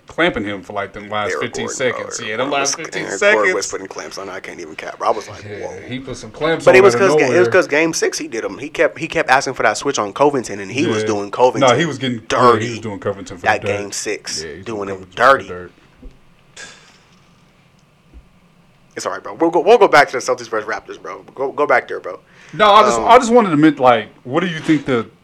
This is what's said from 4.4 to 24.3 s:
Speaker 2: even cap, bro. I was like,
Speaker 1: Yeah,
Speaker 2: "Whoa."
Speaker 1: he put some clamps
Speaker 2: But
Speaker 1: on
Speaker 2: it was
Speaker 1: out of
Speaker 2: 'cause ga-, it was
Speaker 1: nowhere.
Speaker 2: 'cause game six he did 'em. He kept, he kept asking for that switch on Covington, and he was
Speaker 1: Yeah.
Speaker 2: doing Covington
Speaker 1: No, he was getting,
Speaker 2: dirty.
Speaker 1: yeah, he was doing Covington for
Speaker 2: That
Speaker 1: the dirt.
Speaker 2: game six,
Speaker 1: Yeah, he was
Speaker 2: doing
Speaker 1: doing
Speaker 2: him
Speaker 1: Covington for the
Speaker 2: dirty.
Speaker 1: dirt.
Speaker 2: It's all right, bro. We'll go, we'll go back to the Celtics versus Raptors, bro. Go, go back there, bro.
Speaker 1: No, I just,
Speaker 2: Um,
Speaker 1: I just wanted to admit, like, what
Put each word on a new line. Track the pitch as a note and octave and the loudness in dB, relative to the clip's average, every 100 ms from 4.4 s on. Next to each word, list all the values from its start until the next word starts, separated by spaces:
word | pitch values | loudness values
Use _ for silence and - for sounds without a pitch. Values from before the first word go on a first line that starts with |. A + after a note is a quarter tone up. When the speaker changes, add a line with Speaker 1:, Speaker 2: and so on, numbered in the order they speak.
| - F2+ | -14 -14
Speaker 2:
even | D#2+ D#2+ | -14 -12
cap, | - - | -12 -4
bro. | G#2+ | -2
I | |
was | A2 F#2 | -2 -4
like, | F#2 | -14
Speaker 1:
Yeah, | G#2 G2+ F#2 | -14 -12 -12
Speaker 2:
"Whoa." | F#2 | -12
Speaker 1:
he | - B2+ | -12 -12
put | C3+ A#2+ | -10 -14
some | A2 | -14
clamps | - D#3 D#3 | -4 -2 2
Speaker 2:
But | C3+ | 6
Speaker 1:
on | F3+ | 6
Speaker 2:
it | |
was | G3 | 6
Speaker 1:
out | - | 6
of | F#3+ | 4
Speaker 2:
'cause | D#3 | 4
ga-, | |
it | C#3 | 4
was | E3+ | 4
Speaker 1:
nowhere. | A#2 | 4
Speaker 2:
'cause | F#3 D#3 | 4 2
game | C#3+ E3 | 2 0
six | D#3+ - - | 0 -4 -4
he | E3 | -8
did | A2+ | -8
'em. | G#2 F#2+ | -8 -8
He | D3 | -8
kept, | - D3+ - | 0 0 0
he | D#3 | -6
kept | E3 D3 | -4 2
asking | C3 C#3 | 2 0
for | B2+ | -2
that | A#2+ G#2 | 0 0
switch | C#3+ B2+ | -2 -2
on | G#2 | -4
Covington, | G2 D3 C#3 G#2+ G#2 | 2 2 2 -4 -8
and | G2 | -6
he | - A2+ | -4 -2
was | G#2+ | -2
Speaker 1:
Yeah. | G#2+ | -2
Speaker 2:
doing | G#2 G2+ | -4 -4
Covington | - B2+ B2+ C3 | 2 2 4 2
Speaker 1:
No, | A#2+ | 4
he | E3+ | 0
was | B2+ | -4
getting, | B2+ A#2 | -6 -6
Speaker 2:
dirty. | - B2+ B2 A2+ | -2 4 4 4
Speaker 1:
yeah, | A#2 | 0
he | |
was | G#2+ | -8
doing | A2 G2 | -10 -8
Covington | G#2 G2 F#2+ F#2+ | -6 -8 -10 -6
for | A2 | -2
Speaker 2:
That | G#2 | -2
Speaker 1:
the | G#2 | -2
dirt. | G2+ | -6
Speaker 2:
game | G2+ | -6
six, | - A2 G2+ - D2+ | -8 -6 -8 -8 -10
Speaker 1:
Yeah, | D#2+ | -10
he | D2+ | -12
was | |
Speaker 2:
doing | F#2+ G#2+ G2 | -10 -8 -8
Speaker 1:
doing | |
Speaker 2:
him | F#2+ F#2 | -10 -12
Speaker 1:
Covington | |
for | F2+ B2+ - | 2 4 4
the | |
Speaker 2:
dirty. | F#2 | 0
Speaker 1:
dirt. | F2+ F2+ - _ _ - - _ _ _ - - - _ _ _ _ _ _ _ _ _ _ _ _ _ - - _ _ _ _ _ _ - | -12 -14 -20 _ _ -20 -20 _ _ _ -20 -20 -20 _ _ _ _ _ _ _ _ _ _ _ _ _ -20 -20 _ _ _ _ _ _ -10
Speaker 2:
It's | |
all | - | -8
right, | F#2+ | -8
bro. | - | -10
We'll | D3+ E3 | -2 0
go, | E3 | 2
we'll | D#3 A#3 | 4 6
go | G3 | 6
back | D3+ C#3 | 6 4
to | |
the | C3 | 0
Celtics | A2+ A#2+ A#2 | -4 -4 -4
versus | A2 G#2 | -6 -6
Raptors, | G2+ - G2+ | -8 -10 -16
bro. | E2 E2+ - | -14 -16 -16
Go, | - C3+ | -8 -6
go | C#3+ D3 | -2 2
back | B2+ - | 2 0
there, | - | -8
bro. | F2 F#2 _ _ - | -10 -14 _ _ -14
Speaker 1:
No, | D3+ G#3+ | 2 6
I | G#3 | 8
just, | B2+ A#2 | 6 4
Speaker 2:
Um, | A2+ | 6
Speaker 1:
I | B3 | 6
just | A#3+ | 6
wanted | A#3+ G3+ | 4 4
to | |
admit, | D3 D#3 C#3 | 6 4 6
like, | B2+ A#2 G#2 - | 4 4 0 -12
what | B2 | -6